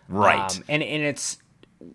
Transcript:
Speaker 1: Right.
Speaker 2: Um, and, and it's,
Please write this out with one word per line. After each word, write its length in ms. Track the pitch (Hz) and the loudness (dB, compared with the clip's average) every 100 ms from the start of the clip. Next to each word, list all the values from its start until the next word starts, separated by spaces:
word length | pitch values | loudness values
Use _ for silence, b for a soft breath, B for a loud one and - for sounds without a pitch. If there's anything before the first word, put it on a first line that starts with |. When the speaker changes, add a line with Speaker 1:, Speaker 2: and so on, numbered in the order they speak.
| b | b
Speaker 1:
Right. 480 | 92 101 82 95 92 | 2 4 4 0 -6
Speaker 2:
Um, 60 | - | -4
and, 140 | 151 | -4
and 200 | 131 151 | -2 -4
it's, 340 | 147 139 - - _ _ _ _ 85 | -4 -4 -8 -10 _ _ _ _ -20